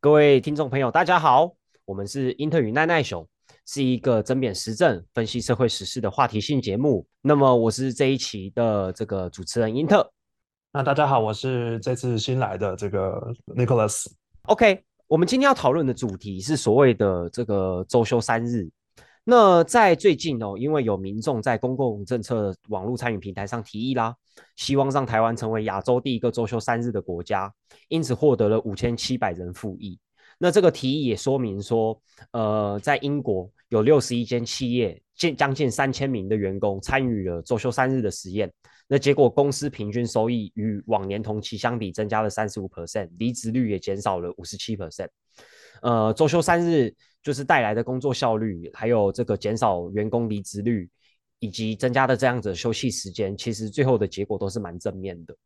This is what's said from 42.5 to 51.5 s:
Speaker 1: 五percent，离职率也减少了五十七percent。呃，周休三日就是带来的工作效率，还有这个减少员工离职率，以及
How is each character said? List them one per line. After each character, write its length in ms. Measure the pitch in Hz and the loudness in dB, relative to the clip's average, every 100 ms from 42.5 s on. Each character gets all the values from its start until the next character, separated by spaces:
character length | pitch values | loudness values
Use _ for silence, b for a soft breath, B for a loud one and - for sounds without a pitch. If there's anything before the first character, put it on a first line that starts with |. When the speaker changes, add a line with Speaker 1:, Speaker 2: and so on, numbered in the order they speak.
| 104 | -6
Speaker 1:
五 80 | 95 | -10
percent， 420 | - 85 107 87 87 | -10 -8 -8 -8 -4
离 140 | 117 | -4
职 180 | 117 113 | -4 -4
率 180 | 120 117 | -2 -2
也 100 | 98 | -2
减 220 | - 98 | -4 -4
少 180 | 104 92 | -2 -2
了 140 | 87 87 | -6 -10
五 60 | |
十 120 | 85 101 | -14 -12
七 200 | - 107 | -8 -8
percent。 320 | 85 - 87 _ _ b b b b b | -8 -10 -14 _ _ b b b b b
呃， 300 | 120 117 110 | 0 2 2
周 120 | 107 156 | 2 2
休 160 | 170 | 2
三 180 | 160 170 | 2 2
日 320 | 170 160 117 - _ _ | 2 2 0 -4 _ _
就 100 | - | -8
是 100 | 135 | -6
带 200 | 135 160 | 2 2
来 100 | 110 | 4
的 100 | 110 | 0
工 160 | 117 127 | -2 -2
作 140 | 139 | -2
效 240 | 123 127 110 | 0 0 0
率， 340 | 110 87 82 | -2 -6 -10
还 140 | - 113 | -6 0
有 220 | 117 101 | 4 2
这 120 | 95 | 0
个 100 | 117 | -2
减 220 | 101 104 113 | -2 -2 0
少 340 | 117 90 87 | 2 0 -2
员 180 | 101 110 | -4 -2
工 180 | 120 113 | -2 -2
离 140 | 104 | -4
职 180 | 95 101 | -6 -4
率， 300 | 107 113 87 _ _ _ _ _ | -2 -2 -4 _ _ _ _ _
以 100 | |
及 260 | 110 | -10